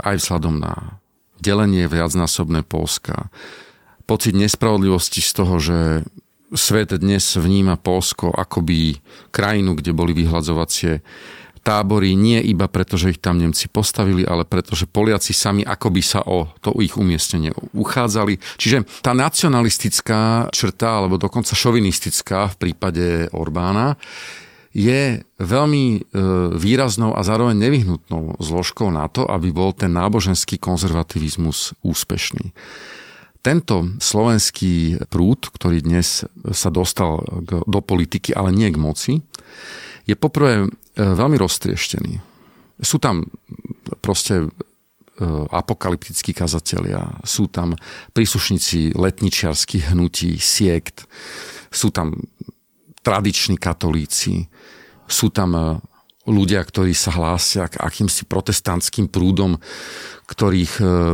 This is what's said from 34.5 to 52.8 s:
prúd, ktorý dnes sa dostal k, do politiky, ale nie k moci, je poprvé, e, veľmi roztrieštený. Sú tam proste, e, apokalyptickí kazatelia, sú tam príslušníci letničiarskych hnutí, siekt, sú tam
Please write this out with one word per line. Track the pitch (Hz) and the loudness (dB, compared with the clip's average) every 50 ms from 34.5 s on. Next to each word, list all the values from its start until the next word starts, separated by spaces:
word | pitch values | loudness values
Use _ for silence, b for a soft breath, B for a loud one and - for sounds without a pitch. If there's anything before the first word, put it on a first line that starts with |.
| - - 98 92 87 85 82 80 87 - - - | -2 -2 0 2 2 2 2 2 0 -2 -4 -4
prúd, | - 80 87 101 135 - - - - | 0 2 4 4 4 2 -2 -10 -12
ktorý | - - 90 85 82 | -4 0 0 2 2
dnes | 73 82 85 87 87 - - - - - - - - - | 2 2 2 2 2 0 -2 -4 -6 -8 -12 -10 -8 -6
sa | 92 - - 92 78 | -4 -2 -2 0 0
dostal | 90 90 87 - - 98 82 80 80 78 - - 90 85 | 0 0 0 0 0 0 0 0 -2 -4 -4 -6 -8 -6
k, | - 90 85 85 | -4 -4 -2 0
do | - 98 101 | 0 0 0
politiky, | - - 95 90 85 80 - 92 - - - | 0 2 2 2 2 0 -2 -4 -2 -2 -2
ale | - 98 95 | 0 2 2
nie | 92 101 113 101 80 | 4 4 4 2 2
k | 76 | 2
moci, | 76 76 78 - - - 135 160 - - B B B B B B B B B B B B B B B - | 0 0 -2 -2 -2 -2 -2 -2 -2 -6 B B B B B B B B B B B B B B B -2
je | 104 - | -2 0
poprvé, | - 151 - 147 147 135 117 104 98 | 0 0 2 4 4 4 4 4 2
e, | 98 - - - _ _ - | 0 -2 -6 -14 _ _ 0
veľmi | 104 98 92 87 120 143 151 127 | 2 2 4 4 4 4 4 4
roztrieštený. | 98 87 - - - - 95 90 - - - - - - - 92 b b b b b b b b b b b - | 2 2 0 -2 -2 -2 -2 -2 -4 -4 -4 -6 -6 -6 -6 -8 b b b b b b b b b b b -8
Sú | - - - - | -4 -2 0 0
tam | - 135 98 82 82 - - - _ _ - - - - - - _ - - - | 2 2 0 0 -2 -4 -10 -16 _ _ -20 -18 -14 -14 -14 -14 _ -12 -12 -6
proste, | - - 98 - - - 104 90 80 | -2 -2 -2 0 0 0 0 0 0
e, | 78 - - - - _ _ _ _ _ _ _ _ _ - 92 82 78 76 76 73 | -2 -4 -8 -14 -14 _ _ _ _ _ _ _ _ _ -4 -2 -2 -2 -2 -4 -2
apokalyptickí | - 87 - - 110 - - 95 87 - - - 90 - - - 90 | -2 -4 -2 -2 -4 -4 -2 -2 -2 -4 -6 -8 -8 -6 -6 -4 -4
kazatelia, | - 87 82 85 82 - - - 90 - 50 50 50 50 50 50 - | -2 -2 -2 -2 -2 -2 -4 -4 -4 -2 -2 -4 -4 -4 -6 -8 -10
sú | - - - - 104 | -8 -6 -2 -2 -2
tam | - - 92 87 85 85 82 B B B B B B B 113 | -2 -2 -2 -2 -2 -4 -4 B B B B B B B 0
príslušníci | 113 95 - 101 - - 98 85 - - - 82 80 80 - - | 0 2 0 -2 0 0 0 0 0 0 0 0 0 0 2 2
letničiarskych | 90 95 95 - 98 95 - - - 82 76 - - - - 98 76 80 87 | 0 0 0 0 -2 -2 0 0 -2 -2 -2 -2 -2 -2 -2 -2 0 2 2
hnutí, | 87 87 87 - - 85 87 80 78 | 2 2 0 0 -2 -2 -2 -2 0
siekt, | - - - - 107 92 85 82 - - - - - B B B B B B B B B B B B B | 0 0 2 2 4 4 2 2 -2 -4 -12 -18 -20 B B B B B B B B B B B B B
sú | - - - 107 - | -6 -2 -2 0 0
tam | - 85 78 80 - - - _ _ - - - _ _ _ _ _ | 0 -2 -2 -4 -6 -8 -12 _ _ -18 -18 -18 _ _ _ _ _